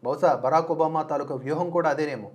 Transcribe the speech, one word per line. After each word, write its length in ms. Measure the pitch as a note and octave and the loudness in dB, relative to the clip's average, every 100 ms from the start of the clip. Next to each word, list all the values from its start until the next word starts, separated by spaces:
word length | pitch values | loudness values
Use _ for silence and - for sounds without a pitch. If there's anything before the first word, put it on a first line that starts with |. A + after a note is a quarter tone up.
బహుశా 300 | A#2+ C#3+ - | -4 2 2
బరాక్ 360 | A2 B2 D#3 E3 | 4 2 2 2
ఒబామా 320 | D#3+ D#3+ D#3+ | 0 0 0
తాలూకా 320 | D#3 D3 C#3+ | -2 -4 -4
వ్యూహం 360 | C#3 C#3 D#3 F3 | -6 -4 -2 0
కూడా 200 | E3+ D#3+ | 0 0
అదేనేమో. 400 | C#3+ D3+ B2+ G2+ | 0 -2 -4 -12